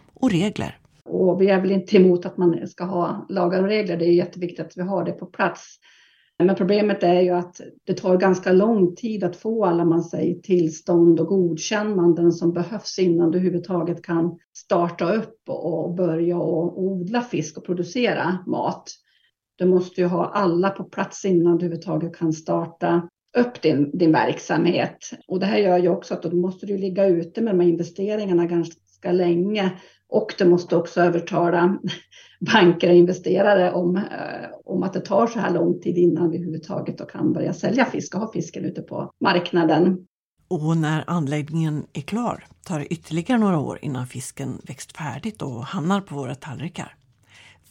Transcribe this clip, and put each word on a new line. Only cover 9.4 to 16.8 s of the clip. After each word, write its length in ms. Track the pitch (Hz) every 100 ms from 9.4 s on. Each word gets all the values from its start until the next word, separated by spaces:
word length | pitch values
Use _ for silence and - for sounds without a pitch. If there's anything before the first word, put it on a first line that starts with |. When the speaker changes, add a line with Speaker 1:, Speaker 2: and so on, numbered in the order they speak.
| 220 226 190
Speaker 2:
alla, 200 | 170 170
man 180 | 165
säger, 320 | 170 156 160 175
tillstånd 760 | - 180 160 - - 170 170 160
och 80 | 165
godkännanden 1040 | 196 175 156 - 214 214 196 175 165 170
som 220 | 165 170
behövs 460 | 170 175 214 - -
innan 320 | 185 170 170
du 60 | 180
överhuvudtaget 680 | 185 175 175 180 165 170 -
kan 320 | 170 170 170 _
starta 600 | - - 175 175 - 175
upp 360 | 220 208 - -
och 440 | - 170 165 165 175
börja 420 | 180 160 170 175
och 440 | 160 160 175 -